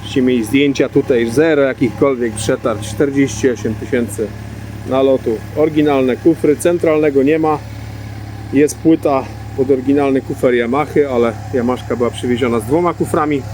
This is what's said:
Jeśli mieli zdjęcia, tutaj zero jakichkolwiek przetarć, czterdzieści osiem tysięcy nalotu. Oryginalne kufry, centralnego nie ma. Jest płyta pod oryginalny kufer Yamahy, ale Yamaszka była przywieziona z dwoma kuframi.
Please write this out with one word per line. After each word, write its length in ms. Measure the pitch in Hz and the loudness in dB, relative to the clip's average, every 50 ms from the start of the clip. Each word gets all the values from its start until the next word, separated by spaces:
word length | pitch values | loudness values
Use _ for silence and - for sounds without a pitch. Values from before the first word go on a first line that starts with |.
| - | -10
Jeśli 180 | - - 139 | -2 -2 0
mieli 220 | 127 127 127 120 110 | 2 2 2 0 0
zdjęcia, 440 | 104 135 139 143 143 131 - 143 123 | 0 2 2 2 2 2 0 -2 0
tutaj 420 | - 143 139 - 131 117 117 117 | 0 0 2 2 0 2 2 0
zero 320 | 110 135 160 165 156 143 | 2 2 2 4 4 2
jakichkolwiek 720 | 139 131 123 - 143 113 - - 151 139 135 120 120 117 | 2 0 0 0 -2 -2 2 2 0 0 2 0 -2 -4
przetarć, 560 | 104 107 - - 135 123 - 131 110 104 107 - | -4 -4 -2 -2 -2 -2 -2 -4 -4 -4 -6 -10
czterdzieści 640 | - - 151 139 139 139 139 131 - - - 131 | -2 -2 -2 0 2 0 0 0 0 0 0 0
osiem 240 | 120 107 - 117 110 | 0 0 -4 -6 -6
tysięcy 520 | 107 - - - 123 120 - - - 110 101 - - - - - - - - - - - - | -6 -6 -4 -2 -2 -2 -2 -4 -6 -6 -6 -6 -12 -14 -14 -14 -14 -14 -12 -14 -12 -6 -2
nalotu. 420 | 131 135 135 135 135 127 - 123 113 104 104 - - | 0 2 4 4 2 2 0 -2 -4 -4 -6 -8 -2
Oryginalne 600 | 151 151 160 151 151 147 151 143 135 131 127 120 | 0 0 2 2 2 2 2 2 2 2 0 0
kufry, 400 | 104 - 165 160 - - 151 143 | 2 2 2 2 4 2 2 2
centralnego 680 | - - 175 175 170 - 170 156 151 151 151 139 135 | 2 2 0 2 2 2 2 2 4 2 2 4 4
nie 160 | 131 143 156 160 | 4 4 2 2
ma. 200 | 160 156 151 147 - - - - - - - - - - - - - - - - - - | 2 0 0 -2 -4 -12 -14 -12 -12 -12 -14 -12 -14 -14 -14 -14 -14 -14 -14 -14 -10 -2
Jest 240 | - 135 151 139 - - | 2 4 4 4 2 0
płyta 460 | - 160 165 160 - 123 117 131 123 - - - - - - | 2 2 2 4 2 0 0 0 -2 -4 -12 -14 -14 -10 -4
pod 140 | - 131 131 | -2 2 2
oryginalny 520 | 139 131 123 135 139 147 143 139 135 131 | 2 2 2 2 2 2 2 2 2 0
kufer 320 | 120 - 147 - - 131 123 | 0 -2 -4 0 2 2 2
Yamahy, 560 | 120 120 117 127 143 151 - - 156 147 139 | 2 2 0 0 0 -2 0 2 0 2 2
ale 220 | 127 117 117 117 107 104 - - - | 2 2 2 2 0 -4 -10 -4 -2
Yamaszka 420 | 127 117 123 127 120 - - 120 | 0 0 0 -2 -2 -2 -6 -2
była 140 | 117 120 113 | 0 0 -2
przywieziona 500 | - - 127 123 123 113 131 120 117 117 | -2 -4 -2 -2 0 0 0 0 0 0
z 40 | 104 | 0
dwoma 300 | 113 143 170 175 170 160 | 0 0 2 2 0 0
kuframi. 480 | - 175 - - 170 151 151 147 135 117 - | -2 -2 -2 0 0 0 0 -2 -2 -4 -6